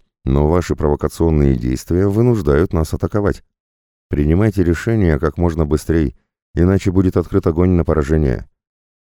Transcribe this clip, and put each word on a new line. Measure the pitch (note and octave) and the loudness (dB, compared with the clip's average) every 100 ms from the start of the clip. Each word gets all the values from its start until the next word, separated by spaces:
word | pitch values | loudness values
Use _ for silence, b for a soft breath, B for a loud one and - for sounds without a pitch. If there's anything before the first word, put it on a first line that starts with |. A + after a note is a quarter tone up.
| _ _ | _ _
но | - C#2 D2+ | -2 2 2
ваши | F2+ D#2+ C#2+ | 0 -2 -2
провокационные | D2+ D2 D2+ - E2 D#2 C#2+ B1+ | -2 -2 -4 -2 0 2 2 0
действия | B1 B1+ - E2+ G2 | -2 -6 -4 -2 0
вынуждают | G#2 B2 A2+ D2 C#2+ F#2+ | 0 0 0 2 2 0
нас | E2+ D#2 | -2 -4
атаковать. | D#2+ F#2+ G#2 G2+ - _ _ _ _ _ _ - | -4 -4 -2 -2 -4 _ _ _ _ _ _ -8
Принимайте | D2 D2 E2+ A2 G2 | -2 0 2 0 0
решение | E2+ D#2+ A#2 A2+ F2 C#2+ | 0 0 -2 0 0 0
как | D#2 - | -2 0
можно | F2 D#2+ D2+ | 0 0 0
быстрей, | D2+ - E2 D2+ - _ _ _ | -2 0 -2 -2 -6 _ _ _
иначе | E2 F2 G2 G2 | 0 2 2 0
будет | F2+ F#2 - | 0 0 0
открыт | E2 F#2+ F#2+ | 0 0 0
огонь | D#2+ F#2 | 0 2
на | F2 | 2
поражение». | E2 D#2 C#2 D#2 C#2+ A#1 - _ _ _ _ _ _ | 2 0 0 0 0 -2 -8 _ _ _ _ _ _